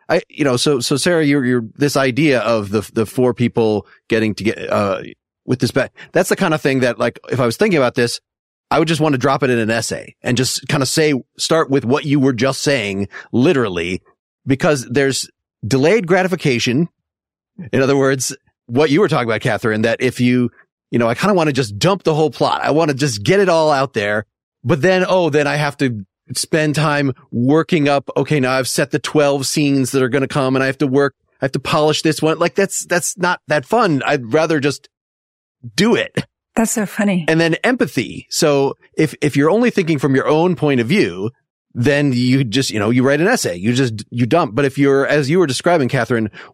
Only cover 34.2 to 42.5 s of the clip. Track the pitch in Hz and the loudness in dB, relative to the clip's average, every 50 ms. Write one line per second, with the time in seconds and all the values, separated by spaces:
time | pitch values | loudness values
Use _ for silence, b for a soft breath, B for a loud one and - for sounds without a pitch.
34.2 | 120 110 123 156 165 160 165 147 123 147 135 - - _ _ _ _ _ _ _ | -2 0 0 0 2 2 0 0 0 -2 -4 -4 -14 _ _ _ _ _ _ _
35.2 | _ _ _ _ _ _ _ _ - 117 - - 196 240 208 120 92 - _ - | _ _ _ _ _ _ _ _ -20 -10 -2 0 2 2 2 2 0 -2 _ -8
36.2 | - _ _ _ _ _ _ - 233 - - 233 202 - - - 208 202 190 180 | -8 _ _ _ _ _ _ -2 -2 0 0 -4 -4 -4 -4 -2 0 0 0 0
37.2 | 156 151 160 160 165 165 160 - - 226 262 247 240 160 - - 104 - - - | 0 0 2 2 2 0 0 0 0 -2 0 0 -2 -2 -2 -4 -4 -4 -8 -14
38.2 | - _ - - 175 151 143 139 139 135 - b b b b - 160 147 - - | -14 _ -2 0 2 2 4 2 0 0 -2 b b b b 0 0 0 0 -2
39.2 | - 147 - 139 143 156 185 226 247 233 - 214 180 151 165 135 151 143 131 131 | -4 0 2 2 2 4 2 2 2 2 2 0 0 0 -2 0 0 2 2 2
40.2 | 113 120 147 156 170 185 175 - 151 147 139 123 117 113 175 214 139 95 85 92 | 2 2 2 2 2 2 0 0 0 2 2 2 2 2 2 0 0 0 -2 -6
41.2 | 98 113 - _ _ _ _ _ _ _ _ - 120 147 143 143 147 143 127 120 | -6 -8 -8 _ _ _ _ _ _ _ _ -2 0 2 2 2 2 0 0 0
42.2 | 123 123 127 139 139 113 | 2 2 2 2 0 0